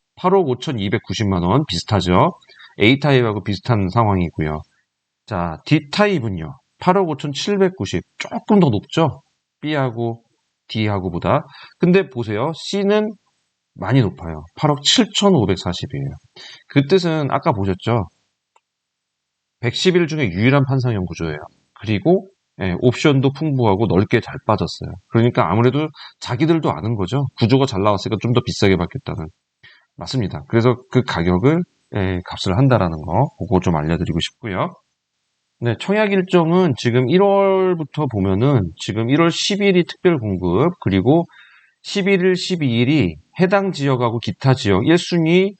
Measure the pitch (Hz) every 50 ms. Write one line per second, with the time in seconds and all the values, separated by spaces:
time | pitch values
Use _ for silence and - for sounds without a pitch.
0 | _ _ _ - - 185 190 196 180 131 123 - - 160 135 113 95 101 92 -
1 | - - 95 - 107 101 95 90 85 90 104 139 156 - - 82 - - 113 101
2 | 92 90 90 98 139 175 - - _ _ _ - - - _ - 101 110 135 139
3 | 143 147 139 127 120 110 104 104 90 - 98 87 - - 120 104 95 90 95 120
4 | 113 104 98 92 90 78 - - 80 78 78 78 - _ _ _ _ _ _ _
5 | _ _ _ _ _ - - 90 87 85 80 - - - 147 160 147 143 - 196
6 | 208 208 196 151 113 110 95 82 80 76 - - _ _ _ - - 180 180 202
7 | 190 165 147 139 - 147 139 - - 202 208 190 196 185 190 - 101 - - 87
8 | - _ _ - - - - 233 - - 214 196 170 135 107 98 - - - 160
9 | 165 135 135 - _ _ _ _ _ _ _ _ - 151 151 143 135 127 110 117
10 | 117 117 113 113 _ _ _ _ _ _ _ _ _ - - 113 107 107 104 98
11 | 90 92 85 85 - 87 117 151 160 - - - - - _ _ - 170 180 196
12 | 185 - - 120 117 107 107 104 123 160 160 - - - - 202 196 196 208 214
13 | 214 220 202 - _ _ _ _ _ _ _ _ _ _ _ - - 95 127 135
14 | 113 92 - - 92 85 80 78 80 - _ - - 151 147 139 139 - - -
15 | 220 - - - - 302 185 143 104 90 95 87 - 90 87 - - - - 71
16 | 69 69 69 - _ _ _ - - - - - _ - - 139 143 139 190 190
17 | 175 170 160 156 147 - - 143 - 170 120 101 98 98 92 92 - 110 120 117
18 | 90 - _ _ _ _ _ _ _ _ _ _ _ _ _ _ _ _ _ _
19 | _ _ _ _ _ _ _ _ _ _ _ _ 113 117 - - - 185 170 180
20 | 175 143 156 156 143 95 82 92 110 127 135 143 135 131 135 135 120 127 113 101
21 | 90 85 82 - 85 82 76 76 78 - _ _ _ _ _ - - 107 107 98
22 | - 165 180 196 - - _ _ _ _ _ - 95 92 90 - - 127 117 -
23 | - 156 139 135 127 139 139 - 160 156 139 131 120 107 95 95 117 92 85 92
24 | 101 - - 113 - - - 143 - - 107 98 95 80 - - 80 82 85 90
25 | - _ - 117 117 120 - 139 110 82 90 110 120 127 123 143 156 151 147 -
26 | - - - _ - - 127 123 160 156 170 165 147 147 82 73 87 110 120 101
27 | 92 87 113 143 139 - - - 120 104 127 131 139 - - 95 98 107 101 92
28 | - 95 90 90 - 117 120 123 - - - - - 98 95 87 87 - - 135
29 | - - - - 80 80 - _ _ _ _ _ - - - _ _ _ _ -
30 | - - - 131 104 92 - 76 98 - - 117 113 127 120 - - _ - 127
31 | - - - 85 85 87 90 90 101 139 160 175 180 - _ _ _ _ - 104
32 | 95 95 92 87 87 - - - - 95 90 123 139 135 127 104 95 87 82 78
33 | 73 78 82 107 143 165 - - 87 82 - 90 - 92 85 76 76 78 85 82
34 | 90 - 80 82 - - - _ - 110 92 98 147 180 180 _ _ _ _ _
35 | _ _ _ _ _ _ _ _ _ _ _ - 120 117 107 - - - 202 214
36 | 214 202 202 190 180 185 - 180 165 160 170 185 185 160 117 - - 123 113 127
37 | 131 120 156 180 202 202 196 196 196 196 190 190 190 185 180 165 156 - - 151
38 | 147 135 - 101 95 98 95 98 120 143 143 117 92 82 - - - - 95 110
39 | 117 120 139 156 165 170 160 - - - 208 196 202 196 185 180 170 - - _
40 | - 180 170 139 110 107 95 87 90 87 85 104 143 180 175 - - - 95 95
41 | 92 123 151 170 165 - - - - _ _ _ _ _ _ _ - - - 202
42 | 185 202 196 180 180 185 185 180 - - 185 170 147 131 117 117 123 123 160 151
43 | 104 85 78 71 - _ - - 180 185 208 196 196 190 156 147 139 139 135 120
44 | 123 117 113 117 - - - - - 135 127 - - 101 98 92 - - 165 175
45 | - - 180 170 160 160 170 185 190 202 202